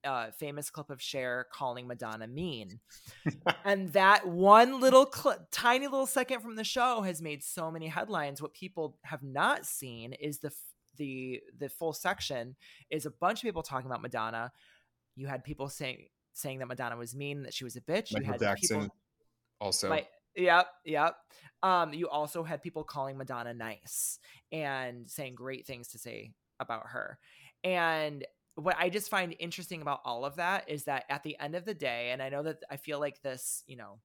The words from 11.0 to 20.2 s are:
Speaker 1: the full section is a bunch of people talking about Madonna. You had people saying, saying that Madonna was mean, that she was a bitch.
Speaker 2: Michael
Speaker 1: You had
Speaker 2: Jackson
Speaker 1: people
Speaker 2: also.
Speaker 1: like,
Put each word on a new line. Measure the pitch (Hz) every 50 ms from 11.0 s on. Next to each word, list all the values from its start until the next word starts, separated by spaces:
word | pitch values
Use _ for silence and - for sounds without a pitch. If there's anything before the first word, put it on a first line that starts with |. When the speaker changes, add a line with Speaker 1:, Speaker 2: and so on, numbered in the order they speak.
| 151 135 131 131 131 127 127 - - - 120
Speaker 1:
the | 120 143 135
full | - - 170 160
section | 147 - - 180 196 190 - - 147 123 117 123 131 _ - - - - - _
is | 156 156 -
a | 151
bunch | - _ 165 185 226 214
of |
people | - 226 190 165
talking | 156 - 139 127 127
about | 131 127 113
Madonna. | - 123 120 117 110 113 113 113 117 123 _ _ _ _ _ _ _ _ _ _ _ _ _
You | 131 135 139
had | 135 127 135
people | 143 151 - 135 143
saying, | - - 143 131 123 - - _ _ _ _ _
saying | _ - - 143 135 131
that | 131
Madonna | 120 123 123 131 120 117
was | 117 120 117 123
mean, | 139 143 143 147 143 135
that | 123 -
she | - 131
was | 123 -
a | 123
bitch. | - - 165 208 214 -
Speaker 2:
Michael | 107 104 -
Speaker 1:
You | -
had | 131 117
Speaker 2:
Jackson | 113 101 98 98 - - 113 104
Speaker 1:
people | 104 101 - _ _ _ _ _ _ _ _ _ _ _ _ _
Speaker 2:
also. | 107 98 92 - - 95
Speaker 1:
like, | 160 156 147 - _ _